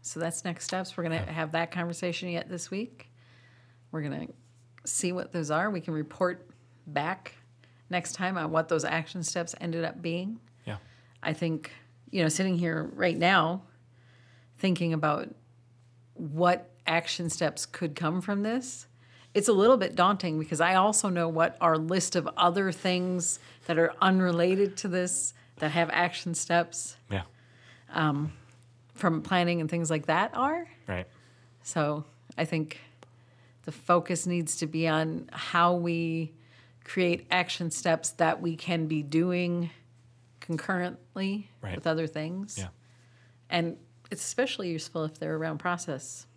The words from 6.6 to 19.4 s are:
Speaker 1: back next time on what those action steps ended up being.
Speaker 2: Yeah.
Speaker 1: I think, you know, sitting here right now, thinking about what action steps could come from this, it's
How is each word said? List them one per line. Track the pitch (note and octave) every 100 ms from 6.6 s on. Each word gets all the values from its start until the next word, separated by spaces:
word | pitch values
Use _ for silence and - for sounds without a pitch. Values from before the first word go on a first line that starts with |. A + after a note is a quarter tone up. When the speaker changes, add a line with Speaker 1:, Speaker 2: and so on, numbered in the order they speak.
| _ _ -
Speaker 1:
back | D3+ D#3 F#3 - - _ _ - _ _
next | F3+ -
time | - F#3 F#3
on | D#3+
what | D#3+ D#3+
those | D#3+
action | D3+ D#3+ D#3 F#3
steps | D#3+ F#3 E3+ -
ended | E3+ E3
up | E3 -
being. | E3+ E3+ F#3+ A3+ - _ -
Speaker 2:
Yeah. | G#2 - - - -
Speaker 1:
I | -
think, | D#3 E3+ D#3 D#3 - - _ -
you | G3
know, | D#3+
sitting | D#3 F#3+ F3
here | E3+ D#3+ E3 -
right | F3+ D#3+
now, | E3+ F#3+ D#3+ F#3+ - - _ _ _ _ - - _ -
thinking | F#3+ F3+ E3+
about | D#3+ D3+ D3 - - _ _ _ _ _ _ _ -
what | D#3 D3+ F3 F3 - - -
action | E3 E3 - E3+
steps | - D#3 - -
could | - E3+ C#3+
come | E3 F3+
from | F#3 G3+
this, | G#3 A#3+ B3+ - - _ - - -
it's | G#3